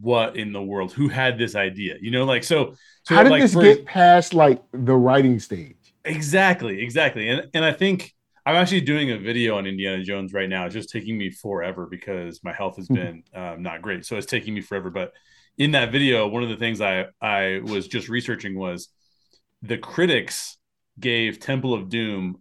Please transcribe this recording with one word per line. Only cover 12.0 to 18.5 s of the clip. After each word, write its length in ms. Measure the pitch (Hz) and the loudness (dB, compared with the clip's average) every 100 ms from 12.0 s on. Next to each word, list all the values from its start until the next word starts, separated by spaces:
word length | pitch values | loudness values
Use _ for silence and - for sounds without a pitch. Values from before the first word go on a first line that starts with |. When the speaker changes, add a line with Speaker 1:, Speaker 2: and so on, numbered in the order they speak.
| - 95 87 82 | -10 -10 -10 -12
Speaker 1:
my 100 | 92 | -12
health 240 | 85 98 92 | -8 -8 -8
has 100 | 90 | -2
Speaker 2:
Mm-hmm. 80 | 123 | -2
Speaker 1:
been, 280 | 87 82 - 95 | -2 -10 -18 -14
um, 260 | 90 85 | -12 -10
not 180 | 87 85 | -12 -10
great. 240 | 98 92 - | -8 -8 -8
So 100 | 113 | -10
it's 80 | 95 | -6
taking 260 | 123 101 | -6 -4
me 80 | 107 | -8
forever. 280 | 92 98 90 | -8 -8 -8
But 220 | 92 90 - _ _ _ - | -8 -10 -12 _ _ _ -2
in 140 | 143 | 0
that 200 | 147 117 | 2 0
video, 360 | 131 139 120 104 | 0 2 2 0
one 160 | 113 | -2
of 60 | 120 | -6
the 80 | 107 | -4
things 220 | 117 110 | -4 -2
I, 280 | 101 92 - _ | -2 -2 -4 _
I 380 | 110 101 95 95 | -4 -2 -2 -4
was 240 | 107 104 95 | -6 -6 -6
just 200 | 120 101 | -8 -6
researching 500 | 117 120 110 101 | -6 -6 -8 -8